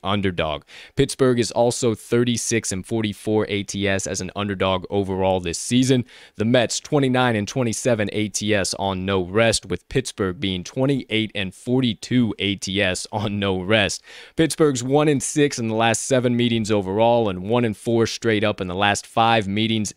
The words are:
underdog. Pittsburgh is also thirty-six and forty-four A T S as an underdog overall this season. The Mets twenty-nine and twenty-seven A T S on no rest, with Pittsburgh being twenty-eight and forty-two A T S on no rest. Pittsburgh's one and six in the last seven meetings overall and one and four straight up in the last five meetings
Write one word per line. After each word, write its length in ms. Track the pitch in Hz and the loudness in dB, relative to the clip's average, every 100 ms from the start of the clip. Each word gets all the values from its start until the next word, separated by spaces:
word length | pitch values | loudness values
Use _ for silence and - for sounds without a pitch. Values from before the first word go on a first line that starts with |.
underdog. 640 | 92 104 98 85 78 76 - - - - | -2 -2 -2 -2 -4 -4 -10 -20 -10 -2
Pittsburgh 420 | 135 - 131 120 | -2 2 2 2
is 120 | 107 | 0
also 420 | - 120 - 123 | 2 0 2 -2
thirty-six 760 | 107 - 120 123 117 - 113 - | -2 -2 0 2 0 0 -2 -2
and 120 | 95 92 | -6 -4
forty-four 600 | 113 110 98 - 107 104 | -4 -2 -4 -2 0 0
A 140 | 101 | -2
T 240 | 101 101 98 | -4 -4 -2
S 180 | 98 - | -2 -4
as 140 | 92 | -6
an 100 | 92 - | -6 -6
underdog 480 | 101 95 95 92 90 | -6 -2 0 -2 -2
overall 500 | 101 95 95 95 95 | -4 -2 0 0 0
this 180 | 87 80 | -2 -6
season. 460 | - 120 131 131 120 - - - | 0 2 4 2 0 -12 -20 -4
The 80 | |
Mets 360 | 107 123 110 - | 2 2 2 -2
twenty-nine 560 | - 151 131 127 127 110 | -2 0 2 2 2 0
and 100 | 101 | -2
twenty-seven 640 | 139 120 107 131 113 101 | -2 -2 -2 -2 0 0
A 160 | 107 107 | -2 -4
T 260 | - 104 | -4 0
S 200 | 104 90 | 0 0
on 300 | - 98 92 | -2 -2 -2
no 180 | 92 98 | 0 -2
rest, 440 | 87 101 113 107 95 | 0 2 2 2 -4
with 220 | 90 - | -8 -4
Pittsburgh 520 | 135 - - 95 90 | -4 -4 -4 -4 -2
being 240 | 98 92 | -4 -4
twenty-eight 680 | 85 - 131 139 - 110 107 | -6 -2 0 0 -2 -2 -2
and 200 | 107 95 | -4 -6
forty-two 800 | - - 127 127 101 - 123 113 - | -8 -2 0 2 -2 0 2 2 0
A 160 | 98 98 | -2 -2
T 240 | - 95 | -2 0
S 240 | 98 92 - | 0 -2 -6
on 260 | 104 104 101 | -6 -4 -2
no 220 | 98 92 | -2 -2
rest. 420 | 90 110 95 - - - - - | 2 2 2 -2 -12 -20 -12 -2
Pittsburgh's 460 | 160 - 151 127 | 0 2 2 2
one 260 | 123 143 151 | 2 2 4
and 140 | 139 | 2
six 360 | - 151 143 135 | 0 2 2 2
in 100 | 113 | -2
the 60 | |
last 300 | 110 117 113 | 2 2 2
seven 320 | - 131 120 120 | 2 2 2 2
meetings 340 | 120 117 104 | 2 2 2
overall 580 | 107 95 101 117 120 110 | 0 0 2 4 4 2
and 140 | 92 | -2
one 220 | 95 120 | -2 0
and 120 | 120 101 | 0 -2
four 300 | - 117 113 | 0 2 2
straight 380 | - 117 107 | 0 0 2
up 160 | 104 101 | 0 -2
in 80 | 92 | -4
the 60 | |
last 320 | 90 101 101 - | 0 2 0 -2
five 400 | - 113 117 98 | 0 4 2 2
meetings 440 | 101 110 110 101 | -2 0 0 -2